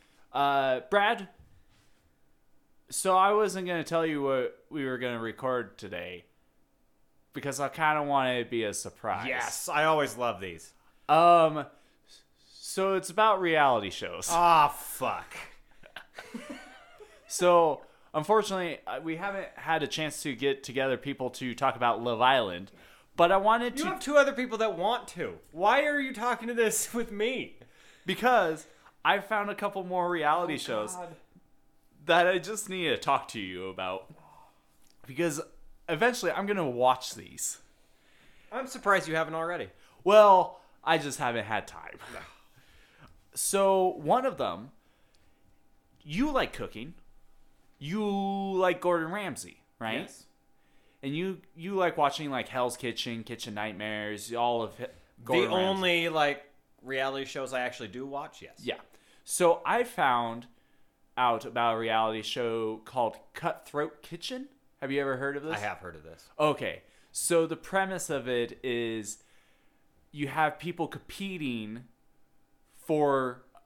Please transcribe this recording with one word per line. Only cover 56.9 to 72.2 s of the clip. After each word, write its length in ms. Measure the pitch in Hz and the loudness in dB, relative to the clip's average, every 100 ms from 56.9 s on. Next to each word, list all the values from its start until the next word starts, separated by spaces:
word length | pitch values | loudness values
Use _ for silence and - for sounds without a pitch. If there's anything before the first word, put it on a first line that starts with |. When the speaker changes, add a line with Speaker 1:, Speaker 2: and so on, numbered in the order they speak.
| 135 135 135 131 | -2 -2 -4 -6
Speaker 2:
shows 260 | 147 131 | -8 -6
I 80 | 131 | -4
actually 280 | 123 - 113 | -4 -6 -10
do 180 | 120 135 | -10 -10
watch, 340 | 139 156 - | -10 -10 -14
yes. 140 | - - | -20 -10
Speaker 1:
Yeah. 140 | 120 - - _ _ _ | -8 -8 -12 _ _ _
So 360 | - - 175 - - | -8 2 4 4 2
I 180 | 220 | 0
found 640 | 240 - 143 120 117 117 - _ _ _ _ _ _ - | 0 0 2 2 0 -6 -12 _ _ _ _ _ _ 0
out 260 | 127 113 | 2 2
about 300 | 120 117 117 | -2 0 2
a 40 | 113 | 2
reality 440 | 113 113 113 110 | 0 2 2 -2
show 560 | 107 131 117 113 110 110 - | -4 -4 -2 -2 -4 -6 -6
called 320 | 127 113 - - | -2 -2 -4 -14
Cutthroat 680 | - 165 - - 147 160 - | -8 -6 -6 -8 -6 -6 -8
Kitchen. 460 | - 170 - 254 277 _ _ _ | -16 -14 -10 -10 -12 _ _ _
Have 100 | 135 | -4
you 100 | 139 | -2
ever 140 | 139 127 | -2 -2
heard 180 | 139 143 | -4 -6
of 60 | |
this? 140 | 151 107 | -6 -6
Speaker 2:
I 20 | |
have 200 | 104 90 | -6 -8
heard 180 | 92 80 | -12 -16
of 80 | |
this. 220 | 80 80 - - | -18 -20 -14 0
Speaker 1:
Okay. 440 | 151 139 107 - - _ _ | 0 0 -4 -8 -14 _ _
So 340 | - - 170 160 | -8 0 2 2
the 100 | 156 | -4
premise 520 | - 190 190 185 - | -4 -2 -2 -4 -4
of 200 | 143 123 | -4 -2
it 300 | 123 117 - | -2 -2 -4
is 560 | 131 117 117 113 104 - _ _ _ _ _ _ _ _ _ | -4 -2 -2 -4 -8 -14 _ _ _ _ _ _ _ _ _
you 180 | 147 139 | -8 -4
have 300 | 143 156 147 | 0 0 0
people 280 | 165 170 156 | -8 -6 -6
competing 960 | - - - 196 185 143 117 107 113 127 _ _ _ | -8 -14 -10 -8 -6 -6 -6 -8 -12 -16 _ _ _